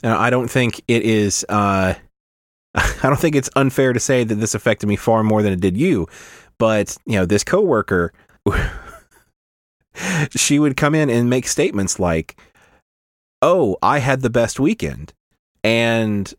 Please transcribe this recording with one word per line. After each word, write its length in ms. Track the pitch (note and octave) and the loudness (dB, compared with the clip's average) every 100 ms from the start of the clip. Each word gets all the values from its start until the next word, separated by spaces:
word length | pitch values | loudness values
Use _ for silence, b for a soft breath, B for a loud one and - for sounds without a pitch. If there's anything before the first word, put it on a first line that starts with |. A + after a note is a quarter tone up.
And 80 | A#2 | -2
I 180 | A2 A#2 | 0 0
don't 160 | B2 A#2 | 0 0
think 320 | C3+ A#2+ - - | -2 -2 -2 -2
it 160 | A#2 | 0
is, 420 | A2+ A2 G2+ - - | 2 2 0 -2 -2
uh, 460 | G#2 G2+ G2 F#2 - - _ _ _ | -2 0 0 0 -2 -10 _ _ _
<laughs> 380 | _ _ _ - | _ _ _ -4
I 220 | - - | -4 -2
don't 160 | C3 C3+ | 0 2
think 160 | E3 D3 | 2 0
it's 120 | - | 0
unfair 380 | - C3+ - C3+ | 0 0 2 0
to 80 | A#2+ | 0
say 240 | - B2+ | 0 0
that 100 | A2+ | 0
this 220 | G#2 G#2+ G#2+ | -2 -4 -2
affected 320 | - G#2+ G#2 | -2 -2 -2
me 80 | G#2 | -2
far 260 | - A2+ | 2 2
more 200 | A2 G#2+ | 2 2
than 100 | G#2 | 2
it 80 | F#2 | 0
did 160 | G2 F#2+ | 0 0
you. 320 | F3+ A#2+ D#2 B B B B - | 0 0 -2 B B B B -2
But, 380 | A2+ G#2+ G2 - - | 0 0 -2 -8 -4
you 80 | |
know, 100 | G#2+ | -2
this 200 | F2+ G2+ | 2 0
coworker, 680 | - F#3 G3 A#2 - F#2 E2+ b b b | 0 0 2 0 0 0 -2 b b b
<laughs> 80 | - B B B B B B B B _ _ _ _ _ _ B F#3 F3 D3 | -4 B B B B B B B B _ _ _ _ _ _ B -4 -2 -2
she 280 | - - D3 | -2 0 2
would 180 | D3 C3+ | 2 2
come 180 | D3 | 0
in 160 | D#3 C#3+ | 2 2
and 200 | A#2+ A#2+ | 2 2
make 160 | B2+ - | 0 -2
statements 520 | - E3 G2+ F#2+ - | -2 -2 -2 -4 -2
like, 380 | F2 E2 - - b b b b _ _ _ _ _ _ | 0 -2 -4 -14 b b b b _ _ _ _ _ _
"Oh, 340 | C#3+ F#3 A#2+ F#2 | 2 2 2 0
I 160 | G2 C#3+ | 0 2
had 240 | B2+ C3 | 0 0
the 80 | B2+ | 0
best 280 | A#2 A2+ - | 0 0 0
weekend." 540 | D3 A3 D2+ C2 - _ _ _ _ _ | -2 -2 -6 -8 -14 _ _ _ _ _
And 680 | A2 A#2 A#2 A2+ A2 G2+ F#2+ | 0 2 2 0 0 -2 -6